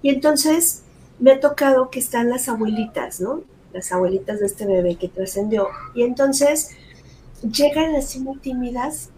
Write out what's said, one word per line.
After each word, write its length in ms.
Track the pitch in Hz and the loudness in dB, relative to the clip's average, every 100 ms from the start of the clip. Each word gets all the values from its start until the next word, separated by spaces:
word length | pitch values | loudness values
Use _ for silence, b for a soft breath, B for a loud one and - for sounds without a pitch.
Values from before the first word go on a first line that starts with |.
Y 80 | 277 | 2
entonces 720 | 269 302 294 311 320 339 - - - - - | 2 2 2 2 2 0 -4 -16 -20 -20 4
me 140 | 254 | 6
ha 80 | 269 | 6
tocado 480 | 294 294 277 262 254 | 4 2 4 4 2
que 100 | 254 | -4
están 280 | - 240 240 | -4 0 0
las 200 | 247 262 | -2 -4
abuelitas, 720 | 220 214 220 214 - 123 - | -2 -2 -2 -4 -6 -8 -6
¿no? 240 | 190 311 - - _ | -6 -6 -10 -20 _
Las 200 | 185 - | -12 -4
abuelitas 480 | 180 185 190 190 208 | 0 0 0 -4 -4
de 60 | 202 | -4
este 200 | - 208 | -4 0
bebé 300 | 185 175 175 | 2 2 -2
que 120 | 180 | -8
trascendió. 600 | - 190 196 208 214 190 - - | -8 -6 -4 -2 0 -2 -6 -10
Y 80 | 240 | -2
entonces 680 | 240 247 277 269 285 302 - B B B B B - - | -2 2 0 4 2 2 -6 B B B B B -20 -10
llegan 520 | 226 220 285 294 320 302 | -6 2 2 2 0 -2
así 240 | 262 262 | -4 -8
muy 180 | 262 277 | -10 -10
tímidas 720 | 269 254 247 240 247 - - | -8 -6 -6 -6 -6 -8 -16